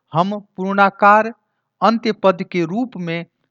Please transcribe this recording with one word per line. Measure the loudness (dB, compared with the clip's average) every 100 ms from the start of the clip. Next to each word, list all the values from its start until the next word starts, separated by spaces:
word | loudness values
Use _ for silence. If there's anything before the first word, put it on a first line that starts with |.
| _
हम | -2 -2 -4 -14 -10
पूर्णाकार | -4 2 0 4 4 4 2 -8 _ _ _ -2
अंत्य | 0 0 -4
पद | 0 0 0
के | -4 -4 -4
रूप | -4 -8 -8
में | -10 -10 -12 _ _